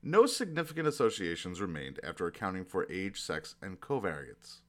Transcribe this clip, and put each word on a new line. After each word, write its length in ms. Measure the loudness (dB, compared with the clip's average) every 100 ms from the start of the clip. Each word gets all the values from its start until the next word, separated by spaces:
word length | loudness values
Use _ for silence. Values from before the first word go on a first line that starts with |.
no 240 | 4 8 8
significant 600 | 6 -2 -2 -4 0 0
associations 720 | 4 4 4 -2 -2 -4 -4
remained 400 | -4 -4 -6 -8
after 240 | -10 -4 -4
accounting 360 | -2 -4 -4
for 220 | -2 -2 -2
age, 280 | -2 -4 -6
sex, 360 | -4 -4 -6 -12
and 220 | -12 -12
covariates. 760 | -4 -2 0 -4 -8 -16 -20 -20